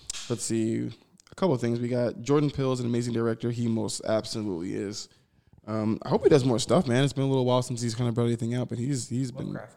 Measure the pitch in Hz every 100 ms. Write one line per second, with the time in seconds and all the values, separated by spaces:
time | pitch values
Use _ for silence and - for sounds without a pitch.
0 | - - - 117 - 113 110 113 120 117
1 | _ _ - - 190 127 117 117 120 123
2 | 120 - 120 147 147 - 131 127 120 120
3 | 120 113 117 113 120 117 117 110 101 -
4 | - 110 107 113 107 85 92 104 101 104
5 | - _ _ _ _ - 107 110 107 107
6 | - 214 415 147 127 110 - 113 135 120
7 | 139 135 135 135 123 127 123 117 120 113
8 | 120 113 120 117 113 123 117 117 127 135
9 | - 120 127 131 98 101 107